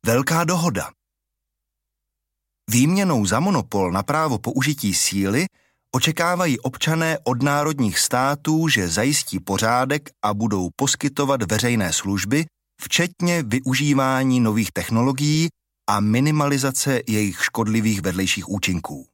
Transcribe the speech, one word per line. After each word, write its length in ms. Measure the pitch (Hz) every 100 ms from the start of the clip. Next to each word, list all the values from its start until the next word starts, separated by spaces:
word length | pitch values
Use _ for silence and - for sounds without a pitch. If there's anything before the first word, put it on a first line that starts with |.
| 110
Velká 380 | 120 135 165
dohoda. 480 | 170 180 170 95 - - _ _ _ _ _ _ _ _ _ _ _ _ _ _ _ _ -
Výměnou 540 | 120 143 185 196 139 98
za 140 | 110
monopol 520 | 180 170 - 101 92
na 120 | 92
právo 340 | 98 147 160 110
použití 560 | 120 127 135 143 104
síly 520 | 90 - 98 98 113 185 _ _ _ _ 127
očekávají 640 | 143 156 170 180 175 127
občané 600 | - - - 160 160 156
od 200 | - 120
národních 560 | 139 143 147 143 110 -
států, 680 | - 123 131 143 151 160 165
že 220 | 131 90
zajistí 500 | 82 123 151 - 95
pořádek 680 | 90 95 113 120 131 147 - _
a 100 | 104
budou 360 | 104 110 101 90 -
poskytovat 760 | 139 - 147 139 139 139 98
veřejné 420 | 107 123 117 90
služby, 520 | - 98 98 95 143 160 _ _ _
včetně 600 | - - 175 - 175 175
využívání 960 | 123 123 131 131 147 139 131 131 131 127
nových 320 | 113 107 107
technologií 800 | - 87 113 127 135 147 156 165 _ _ _ -
a 100 | 104
minimalizace 1000 | 104 113 143 151 143 139 135 131 143 127 -
jejich 360 | 110 104 92
škodlivých 580 | - - 110 110 110 101
vedlejších 480 | 95 87 95 - -
účinků. 580 | 98 - 90 - - -